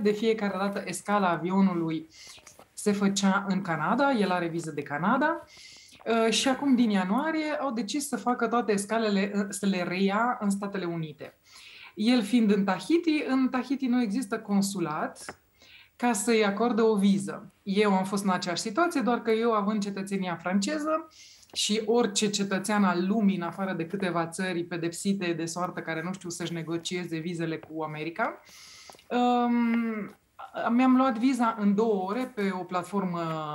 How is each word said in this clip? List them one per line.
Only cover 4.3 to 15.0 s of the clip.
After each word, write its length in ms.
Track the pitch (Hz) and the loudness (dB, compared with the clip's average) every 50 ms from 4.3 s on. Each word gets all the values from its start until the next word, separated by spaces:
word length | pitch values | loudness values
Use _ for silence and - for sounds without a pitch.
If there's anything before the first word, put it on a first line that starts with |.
are 160 | 180 180 170 | 0 0 -2
viză 240 | 170 160 170 160 156 | -2 -4 -6 -6 -6
de 120 | 147 147 147 | -6 -6 -6
Canada, 600 | - 143 147 170 202 247 277 294 311 339 330 - - - - - - - - - - - - - - 226 226 226 | -6 -4 -2 0 2 2 2 2 0 0 -2 -8 -14 -20 -20 -20 -20 -20 -20 -20 -20 -20 -10 -4 0 2 2 2
uh, 80 | 226 202 | 2 2
și 160 | - - 269 | 2 2 0
acum 260 | 254 254 285 285 254 | 0 0 2 2 4
din 160 | 220 247 220 | 4 4 4
ianuarie 600 | 208 214 214 185 208 254 302 320 320 311 311 302 294 - | 4 2 2 2 0 0 0 0 -2 -2 -2 -2 -2 -2
au 100 | 262 277 233 | -4 -4 -4
decis 360 | 220 220 202 - 294 285 - | -4 -4 -4 -4 -6 -6 -4
să 80 | 247 | -6
facă 300 | 226 - 247 247 247 233 - | -4 -2 -2 0 0 0 0
toate 240 | 226 240 240 - 208 | 0 0 0 2 0
escalele, 600 | 196 202 - 220 226 226 214 202 196 196 202 202 | 0 0 -2 -2 0 0 2 2 2 0 0 -2
uh, 100 | 202 208 202 | -2 -4 -4
să 180 | - - - | -4 -4 -2
le 160 | 196 190 180 175 | 0 0 0 -2
reia 560 | 175 175 185 196 196 196 214 233 247 240 - | -2 0 2 2 2 2 2 0 0 0 -2
în 100 | 214 202 | -2 -2
Statele 340 | 196 196 208 196 202 190 175 | -2 -2 -4 -6 -6 -4 -4
Unite. 540 | 170 170 165 160 156 143 - 135 - - _ _ _ - - - - - - - - - | -4 -4 -4 -6 -8 -10 -12 -16 -16 -18 _ _ _ -20 -20 -20 -20 -20 -20 -20 -14 -6
El 280 | - 214 233 254 247 202 | -2 2 2 4 2 2
fiind 280 | - 247 240 226 202 | 2 4 4 6 6
în 140 | 214 196 196 | 4 4 4
Tahiti, 600 | 196 185 - - - 311 339 339 330 302 302 - 262 | 2 0 -2 0 2 2 2 4 2 0 0 0 0
în 200 | 262 262 262 247 | 0 2 2 2
Tahiti 380 | 262 254 247 - 277 254 269 | 0 -2 -2 -2 -4 -2 0
nu 160 | 247 240 247 240 | 0 2 2 2
există 360 | 202 196 262 254 - 233 220 | 0 0 -2 -2 -2 -4 -6
consulat 1000 | - - 202 196 196 - - 185 165 151 151 160 | -2 0 2 2 2 2 0 -4 -4 -4 -2 -4